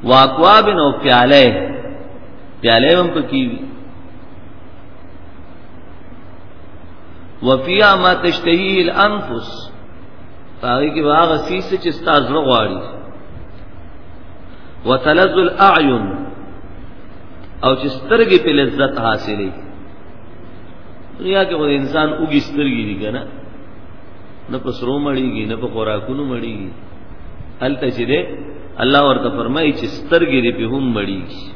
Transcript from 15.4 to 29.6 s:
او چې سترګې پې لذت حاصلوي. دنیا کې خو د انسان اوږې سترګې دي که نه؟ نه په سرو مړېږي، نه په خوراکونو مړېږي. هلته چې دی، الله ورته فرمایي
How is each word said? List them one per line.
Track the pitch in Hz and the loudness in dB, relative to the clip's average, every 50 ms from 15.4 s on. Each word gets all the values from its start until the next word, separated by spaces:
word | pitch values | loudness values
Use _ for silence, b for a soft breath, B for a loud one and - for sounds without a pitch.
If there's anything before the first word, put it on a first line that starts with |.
| 185 170 - - 196 196 170 160 151 139 127 113 101 95 92 92 - - - - - - - - - - - - - - - - - - - - - - - - - - - - - | 2 2 4 4 6 6 6 6 4 4 2 2 0 -2 -4 -6 -8 -10 -10 -12 -12 -12 -12 -12 -12 -12 -12 -12 -12 -12 -12 -12 -14 -12 -12 -12 -14 -12 -12 -12 -14 -12 -10 -2 0
او | 127 131 | 0 2
چې | 131 - | 2 0
سترګې | 143 - - - - 220 226 226 196 185 170 | -4 -4 -6 -2 2 4 4 6 6 6 6
پې | - 165 | 6 6
لذت | 147 139 139 123 - - 143 127 - 120 | 4 4 4 2 2 2 0 0 2 0
حاصلوي. | 113 113 110 104 - 104 107 104 101 92 87 - - - - - - - - - - - - - - - - - - - - - - - - - - - - - - - - - | 0 0 0 0 -2 -4 -4 -4 -4 -6 -6 -8 -12 -12 -12 -12 -14 -14 -14 -14 -14 -14 -14 -14 -14 -14 -14 -14 -14 -14 -14 -14 -14 -14 -14 -12 -12 -12 -12 -12 -12 -12 -10 -6
دنیا | - 185 190 196 190 | -2 0 2 2 2
کې | 190 170 | 2 2
خو | 156 151 | 0 2
د | 147 | 2
انسان | 143 139 135 131 143 160 156 151 | 2 2 0 0 2 2 2 2
اوږې | - - 160 156 143 143 | 0 -2 -2 2 2 2
سترګې | 135 - 139 147 147 135 123 117 110 | 2 2 -2 0 0 0 0 0 -2
دي | 104 101 | -4 -4
که | 95 104 107 | -4 -4 -4
نه؟ | 113 139 - - - - - - - - - - - - - - - - - - - - - - - - - - | -4 -6 -8 -8 -12 -12 -14 -14 -14 -14 -14 -12 -12 -12 -12 -12 -12 -12 -14 -12 -12 -12 -14 -12 -12 -12 -10 -8
نه | 123 | -8
په | 131 123 131 | -6 -6 -6
سرو | 123 - 123 120 135 143 | -6 -4 -2 -2 -2 0
مړېږي، | 147 143 139 127 131 123 110 110 107 | 0 0 0 0 0 -2 -2 -2 -4
نه | 104 113 | -4 -4
په | 110 120 | -4 -4
خوراکونو | 113 98 113 110 107 107 104 101 127 131 143 147 | -4 -4 -2 -2 0 -2 -2 -4 -4 -6 -4 -4
مړېږي. | 135 127 117 117 117 113 104 95 92 85 - - - - - - - - - - - - - - - - - | -4 -4 -4 -6 -6 -8 -8 -8 -10 -10 -12 -14 -14 -14 -14 -14 -14 -14 -12 -12 -12 -12 -12 -12 -12 -8 -4
هلته | 123 131 143 127 139 127 | -2 -2 -2 0 -2 -4
چې | - 117 117 | -2 -2 -2
دی، | 120 143 160 180 - - - - - - - - - - - | 0 0 0 0 -4 -8 -10 -12 -12 -12 -12 -14 -14 -6 -2
الله | 113 127 139 143 147 | 2 4 6 6 6
ورته | 139 127 120 - 120 | 6 4 2 0 -2
فرمایي | 110 117 113 117 131 156 | -2 -2 -2 -2 0 2